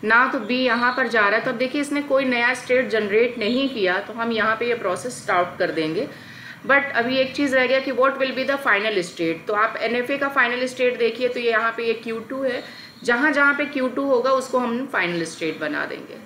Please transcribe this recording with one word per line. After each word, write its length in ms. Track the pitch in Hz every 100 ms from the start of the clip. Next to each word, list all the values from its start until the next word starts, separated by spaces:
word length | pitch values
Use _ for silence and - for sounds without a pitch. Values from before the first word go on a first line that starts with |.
ना, 220 | 208 226 254
तो 60 | 277
B 180 | 208 247
यहाँ 340 | 254 233 240 269
पर 120 | 240
जा 120 | 220
रहा 180 | 202 220
है। 60 |
तो 60 | 240
अब 60 | 233
देखिए 220 | 254 285
इसने 220 | 285 285
कोई 220 | 285 269
नया 280 | 269 247 240
state 340 | 254 - 247 240
generate 480 | 220 208 208 240 240
नहीं 300 | 208 247 269
किया, 300 | 254 185 185
तो 140 | 196
हम 200 | 233 233
यहाँ 240 | 226 214 220
पे 80 | 240
ये 60 |
process 480 | 233 202 180 165 -
स्टॉप 340 | - 185 180 -
कर 120 | 175
देंगे। 380 | 156 156 165 247 - - - - - -
But 260 | 277 277 233
अभी 200 | 233 262
एक 160 | 262 269
चीज़ 180 | 285 262
रह 100 | 254
गया 140 | 262
कि 120 | 269
what 280 | 240 269 269
will 160 | 269 240
be 80 | 262
the 80 | 277 277
final 360 | 202 214 208
state। 420 | 175 - 165 160 -
तो 80 |
आप 220 | 208 220 -
एनएफ़ए 380 | 226 240 247 277
का 100 | 277 277
final 300 | 240 247 254
state 320 | 247 247 233
देखिए, 300 | 233 226 247
तो 120 | 247
ये 100 | 233
यहाँ 220 | 220 226 226
पे 100 | 233
ये 80 | 226
क्यू 140 | 240 226 220
टू 120 | 269
है, 200 | 269 247 - - - -
जहाँ 280 | - 240 294
जहाँ 220 | 277 285
पे 100 | 285 294
क्यू 220 | 269 254
टू 160 | 254
होगा 260 | 277 254 247
उसको 240 | 262 254 254
हम 280 | 240 233 277
final 320 | 240 180 175
state 340 | 165 - 160 156
बना 240 | 151 147 147
देंगे। 320 | - - -